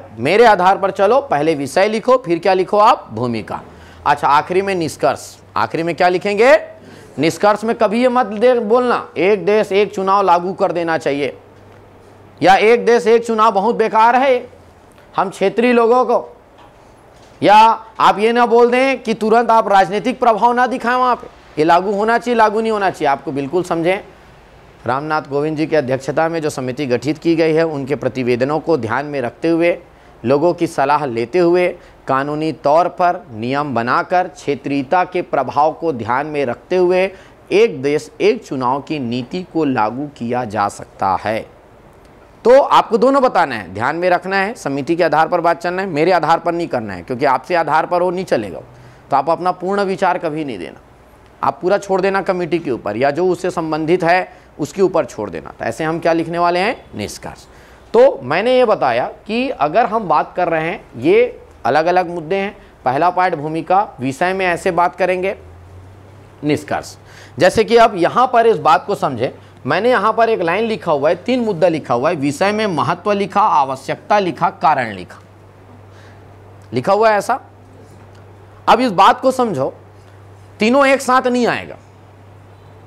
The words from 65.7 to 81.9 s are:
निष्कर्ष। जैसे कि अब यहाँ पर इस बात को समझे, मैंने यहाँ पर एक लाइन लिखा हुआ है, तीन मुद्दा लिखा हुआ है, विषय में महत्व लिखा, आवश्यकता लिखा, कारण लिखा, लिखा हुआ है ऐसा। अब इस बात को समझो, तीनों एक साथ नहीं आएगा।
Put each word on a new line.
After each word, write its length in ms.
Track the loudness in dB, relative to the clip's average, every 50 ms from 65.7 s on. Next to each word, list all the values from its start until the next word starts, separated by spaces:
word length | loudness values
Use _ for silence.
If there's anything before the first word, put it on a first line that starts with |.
| -20 -20 -20 -20 -20 -20 -20 -20 -20 -20 -20 -20 -20 -8 -2
निष्कर्ष। 520 | -2 -2 -2 -2 -6 -8 -8 -8 -10 -20 -20 -20 -20 -20 -20 -20 -16 -2 2
जैसे 240 | 2 2 2 2 0
कि 140 | 4 6
अब 180 | 6 6 4 4
यहाँ 340 | 0 -2 0 2 2 0 2 2
पर 140 | 4 4
इस 100 | 4 2
बात 280 | 2 2 2 2 2 2
को 100 | -4 -4
समझे, 380 | -2 -2 -4 -2 -4 -4 -6 -6 -12 -20 -20 -20 -12 -4
मैंने 240 | -2 -2 0 2 2
यहाँ 240 | 2 2 0 0 2
पर 160 | 2 0 0
एक 120 | 0 -2
लाइन 240 | -2 -2 -2 -2 -2
लिखा 260 | -4 -4 -6 -2 -2
हुआ 180 | -2 0 2 0
है, 60 | 0
तीन 240 | 0 -2 -4 -2 -2
मुद्दा 280 | -2 -4 -2 0 0
लिखा 260 | 0 0 -2 -4 -2 -2
हुआ 160 | 0 0 -2
है, 60 | -2
विषय 360 | -2 -4 -4 -2 0 -2 -2
में 140 | 0 -2 -2
महत्व 440 | -2 -2 -2 -2 -2 -4 -4 -2 -2
लिखा, 300 | -2 -2 -2 -2 0 0
आवश्यकता 800 | 0 2 2 2 0 0 -4 -8 -6 -8 -8 -8 -2 0 0 0
लिखा, 300 | 0 -2 -4 -2 -4 -4
कारण 440 | -2 0 0 2 2 2 -2 -6 -8
लिखा, 260 | -12 -14 -16 -18 -20 -20 -20 -20 -20 -20 -20 -20 -20 -20 -20 -20 -20 -20 -20 -20 -20 -20 -20 -20 -20 -20 -20 -20 -20 -20 -20 -20 -20 -18 -8 -6
लिखा 200 | -4 0 2 2
हुआ 160 | 4 4 4
है 80 | 2
ऐसा। 220 | 2 0 -2 -4 -4 -6 -18 -20 -20 -20 -20 -20 -20 -20 -20 -20 -20 -20 -20 -20 -20 -20 -20 -20 -20 -20 -20 -20 -6 2 2
अब 100 | 2 4
इस 120 | 2 0
बात 300 | 2 4 6 6 4 4
को 100 | 0 0
समझो, 420 | 0 2 -2 -2 0 -2 -4 -4 -6 -12 -20 -20 -20 -20 -20 -20 -20 -20 -20 -20 -20 -20 -20 -20 -6 -2
तीनों 260 | 0 2 4 4 4
एक 160 | 4 2 0
साथ 260 | 2 0 0 2 2
नहीं 200 | 0 0 0 0
आएगा। 280 | 0 -2 -4 -6 -12 -16 -20 -20 -20